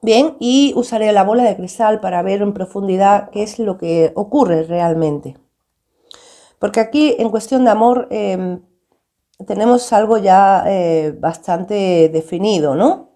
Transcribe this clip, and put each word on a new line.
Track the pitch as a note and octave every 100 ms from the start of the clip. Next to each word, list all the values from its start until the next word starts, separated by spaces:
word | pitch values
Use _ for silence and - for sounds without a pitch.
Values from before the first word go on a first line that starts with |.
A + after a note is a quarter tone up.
Bien, | A3+ A3 D4+ -
y | A#3+ C4 C#4+ -
usaré | A#3+ A3+ G#3+
la | G#3
bola | F#3+ A#3
de | A#3+ F#3+
cristal | F3+ - A3 G#3+
para | F#3+ F3+
ver | F3+ G3
en | G#3
profundidad | G3+ F#3 G3+ G3 F#3 G3 G3+ G3+
qué | G#3
es | G#3 -
lo | A3 F#3+
que | E3+ E3 D#3+ E3
ocurre | G#3 D4 A#3 E3
realmente. | D#3+ E3+ E3+ D#3+ D#3+ D3 C3+ C3+ _ _ _ _ _ _ _ - _ _ _ _
Porque | G#3 G3+
aquí | A3 D4 D4+ A#3+
en | A3+
cuestión | G#3+ G#3+ C4
de | B3
amor, | G#3 A3+ B3 A#3+
em, | G#3 G3+ F#3 F#3 F3+ _ _ _ _ _ _ _ _ F#3+
tenemos | G3 A3 B3 A#3+
algo | A3 G#3+ A3
ya, | G3 F#3 G3 F#3+ -
eh, | G3 F3 E3 D#3 D3
bastante | E3 E3 - F3 F#3 G#3 F#3+ F3 D#3+
definido, | D#3+ D#3+ F3 G3+ G3 D3+ C#3
¿no? | A#3 F#4+ -